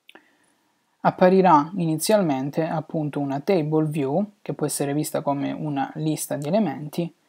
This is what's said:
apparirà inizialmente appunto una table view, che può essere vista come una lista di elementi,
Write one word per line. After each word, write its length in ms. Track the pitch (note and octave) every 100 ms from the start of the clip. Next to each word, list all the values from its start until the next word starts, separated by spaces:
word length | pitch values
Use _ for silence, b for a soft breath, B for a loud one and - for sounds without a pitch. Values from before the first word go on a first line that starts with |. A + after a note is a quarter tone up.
| _ - b b b b b b b b
apparirà 720 | E3+ - F#3 F#3+ F#3 D3+ D#3+ G3
inizialmente 920 | D#3+ D#3 - G#3+ E3+ C3 C#3 E3+ E3
appunto 540 | E3 - E3 D3+ D3
una 200 | C#3 C3+
table 460 | E3+ F#3+ D3+ D#3 D#3
view, 500 | D3+ C3+ D#3 G#3 _
che 140 | -
può 100 | C#3+
essere 300 | D3 - C#3+
vista 260 | C#3+ D3+ C#3
come 320 | D3 C#3 C3+
una 380 | C#3 D#3 C#3 C#3 D#3
lista 400 | D#3 D3 - C#3
di 120 | D3
elementi, 640 | G#3 F#3 C3 D3+ - E3+ _